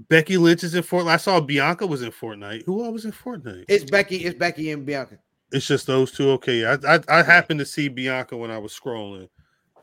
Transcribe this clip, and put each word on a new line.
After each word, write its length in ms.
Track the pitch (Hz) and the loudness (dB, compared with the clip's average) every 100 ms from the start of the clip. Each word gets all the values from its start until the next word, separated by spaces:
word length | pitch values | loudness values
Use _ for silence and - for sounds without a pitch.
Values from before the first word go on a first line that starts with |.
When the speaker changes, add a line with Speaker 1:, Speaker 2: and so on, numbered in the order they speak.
| - | 2
Speaker 1:
Becky 300 | 160 156 190 | 4 4 4
Lynch 260 | 170 170 | 6 4
is 120 | 175 175 | 2 -4
in 80 | |
Fortnite. 240 | 165 180 170 | -2 0 2
I 100 | 165 | 2
saw 220 | - 185 | 2 2
Bianca 440 | 139 143 143 170 202 | 2 0 0 0 -4
was 160 | 143 | -4
in 100 | 120 | -8
Fortnite. 520 | - 117 104 101 110 - | -10 -12 -12 -12 -10 -6
Who 180 | 190 | -6
all 100 | 233 | -6
was 100 | 226 214 | -8 -10
in 60 | |
Fortnite? 540 | - - 233 117 95 - | -12 -12 -14 -12 -12 0
Speaker 2:
It's 160 | 202 | 0
Becky, 340 | 139 196 196 185 | 2 -2 -2 -4
it's 200 | 170 175 | -6 -4
Becky 340 | 175 160 156 | -4 -4 -8
and 140 | 147 135 | -8 -8
Bianca. 340 | 139 123 101 _ _ _ | -8 -8 -16 _ _ _
Speaker 1:
It's 160 | 139 - | -6 0
just 200 | 139 - | -2 0
those 240 | 131 131 | 0 0
two. 200 | - 139 | 0 2
Okay, 340 | 131 - 120 113 | 2 0 0 0
I, 80 | 139 | 0
I, 20 | 143 165 | 4 2
I 40 | - | 4
Speaker 2:
Yeah. 140 | 156 | 4
Speaker 1:
happened 360 | 156 175 165 156 | 6 6 4 -2
to 60 | 139 | -4
see 240 | - 143 | -4 -4
Bianca 480 | 123 131 127 123 123 | -4 -6 -6 -6 -10
when 120 | 117 | -10
I 60 | 110 | -10
was 140 | 104 - | -12 -14
scrolling. 500 | 135 117 104 98 95 _ _ _ _ _ | -10 -10 -10 -14 -18 _ _ _ _ _